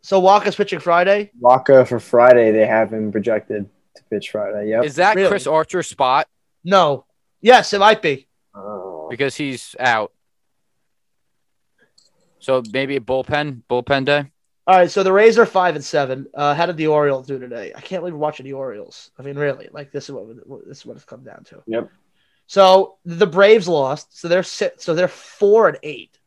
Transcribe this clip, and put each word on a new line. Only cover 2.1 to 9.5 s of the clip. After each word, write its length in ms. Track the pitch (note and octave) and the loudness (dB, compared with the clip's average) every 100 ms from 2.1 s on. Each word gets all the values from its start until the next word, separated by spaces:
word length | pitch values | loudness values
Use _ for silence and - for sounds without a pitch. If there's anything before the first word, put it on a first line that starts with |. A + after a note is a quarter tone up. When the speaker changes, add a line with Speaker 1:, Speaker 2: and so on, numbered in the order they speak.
| A#2+ B2 B2 A2+ | 4 6 6 6
Speaker 2:
They 140 | A2 A2 | 2 2
have 280 | A2 G#2+ | 2 -2
him 180 | A2 G#2+ | -4 -6
projected 580 | G#2 A2 G#2+ - G#2+ G2 _ _ _ | -4 -4 -4 -6 -10 -10 _ _ _
to 80 | _ | _
pitch 200 | G#2+ - | -10 -8
Friday. 380 | G#2+ G2+ G#2 G#2+ | -10 -8 -8 -4
Yep. 140 | A2+ D3+ | -2 -4
Speaker 3:
Is 100 | C#3 | 0
that 200 | F#3 G#3+ | 0 2
Speaker 1:
Really? 120 | F#3+ | 0
Speaker 3:
Chris 180 | G3 C#3+ | 0 -2
Archer's 400 | D#3 D#3 F3+ D#3+ | -2 -2 -6 -8
spot? 400 | - C3 C3+ D#3 _ _ _ | -4 0 0 -2 _ _ _
Speaker 1:
No. 420 | E3+ F#3+ D#3+ C3+ _ _ _ _ | 0 2 2 -2 _ _ _ _
Yes, 320 | G#3 B3 - | 4 4 4
it 60 | G3+ | 2
might 220 | G3+ G#3+ | 2 2
be. 260 | E3 C3+ _ _ _ G2+ | -2 -6 _ _ _ -20
Speaker 2:
Oh. 520 | G2 G#2 F#2 E2+ D2+ | -14 -14 -12 -14 -14
Speaker 3:
Because 260 | A#2+ C#3 - | -6 -6 -4
he's 400 | D3 | -10